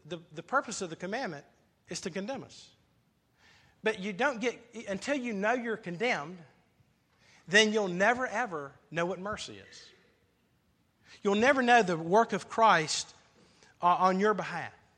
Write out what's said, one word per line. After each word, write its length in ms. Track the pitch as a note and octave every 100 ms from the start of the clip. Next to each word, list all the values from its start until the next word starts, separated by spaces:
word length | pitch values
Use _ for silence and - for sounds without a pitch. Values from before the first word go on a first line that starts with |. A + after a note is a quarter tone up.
| D3
the, 120 | E3+ E3+ D3+
the 80 |
purpose 380 | - C4 C4 F#3+
of 80 | F3+
the 40 | D#3+
commandment 500 | F#3 A3+ B3 C#3+ - _ _ _ _
is 120 | F3
to 80 | F#3+
condemn 340 | F#3+ G3+ C4+
us. 260 | B2+ - - _ _ _ _ _ _ _ _ _ _ _
But 160 | G#3+ F#3
you 140 | G3
don't 280 | F3+ C#4 A#3
get, 180 | A#3+ - - G#3+ G#3+
until 260 | F#3+ - C#4+
you 180 | A#3+
know 200 | G3+ G#3+
you're 240 | B3 A#3 G#3+
condemned, 600 | F3+ F3 A#3+ F#3 D3 F3+ D3+ _ _ _ _ _ _ _ _ _ -
then 240 | G3 A3
you'll 160 | G#3+ G3
never, 380 | F3 G3+ B3 B3
ever 460 | G#3 A#3+ D#3+ C#3 - _
know 160 | D#3 F3
what 140 | F3+
mercy 420 | F#3+ G#3 - G2+ -
is. 160 | - - _ _ _ _ _ _ _ _ _ _ _ _ -
You'll 140 | G3+ G3+
never 260 | B3 C4+
know 220 | A#3+ A#3+
the 120 | F#3 E3
work 380 | E3 G#3 A#3
of 160 | F#3+ -
Christ, 640 | - A3 F3 D#3 - - - _ _ _ _ _ _
uh, 140 | F3 E3
on 200 | F#3 F#3+
your 140 | G#3
behalf. 380 | G3 E3 E3+ A#2 - _